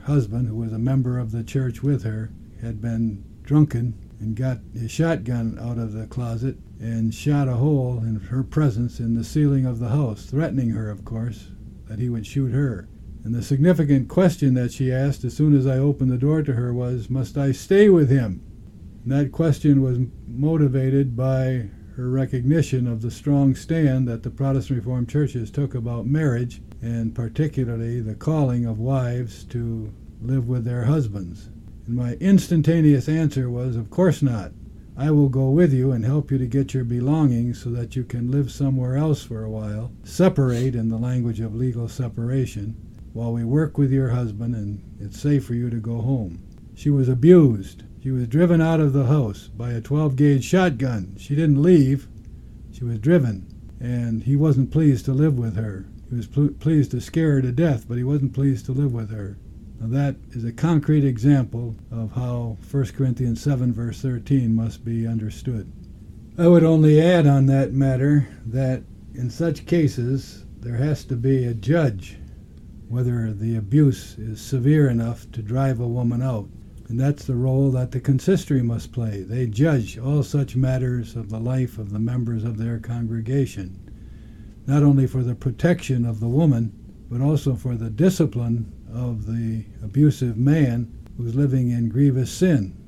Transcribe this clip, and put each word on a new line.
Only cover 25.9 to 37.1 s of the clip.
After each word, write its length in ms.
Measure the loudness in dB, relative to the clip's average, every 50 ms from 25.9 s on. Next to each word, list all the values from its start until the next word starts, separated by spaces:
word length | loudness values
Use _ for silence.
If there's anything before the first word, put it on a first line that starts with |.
| -6 -4 -2
marriage, 560 | 0 0 2 2 0 0 0 -2 -4 -8 -12 -16 -18 -14 -10
and 340 | -8 -6 -4 -4 -4 -4 -4
particularly 840 | -4 -6 -4 -2 -2 -2 -2 -2 -2 -2 -2 -4 -4 -4 -4 -4 -4
the 140 | -4 -6 -8
calling 500 | -6 -4 -2 0 2 2 2 0 0 0
of 140 | -2 -2 -2
wives 680 | -2 -2 0 0 0 -2 -2 -4 -6 -8 -10 -14 -14
to 440 | -10 -8 -6 -6 -4 -6 -6 -8 -10 -12 -14 -18 -20 -16 -10
live 280 | -4 -2 -2 -2 0 -2
with 160 | -2 -2 -2
their 180 | -4 -4 -2 0
husbands. 680 | 2 2 2 0 -2 -4 -6 -8 -10 -12 -14 -16 -18 -18 -18 -18 -18 -18 -14 -8
And 100 | -6 -4
my 200 | -2 -2 -4 -4
instantaneous 920 | 0 4 6 6 6 6 4 2 2 4 4 4 6 6 6 6 6 4 0
answer 420 | 0 0 0 0 0 -2 -2 -2
was, 280 | -4 -4 -4 -4 -4 -4
"Of 120 | -6 -4
course 320 | 0 2 4 4 4 4
not. 300 | 2 0 0 -2 -4 -8 -12 -16 -18 -18 -18 -20 -20 -16 -8 -4
I 140 | 0 2
will 180 | 4 4 4 4
go 200 | 2 2 2 4
with 220 | 4 4 4 4
you 220 | 4 4 2 2 2
and 100 | 0 0
help 260 | 0 0 0 0 0
you 80 | -2 -2
to 60 | 0
get 280 | 0 0 -2 -2 0 -2
your 100 | -4 -2
belongings 800 | -2 -2 -2 0 0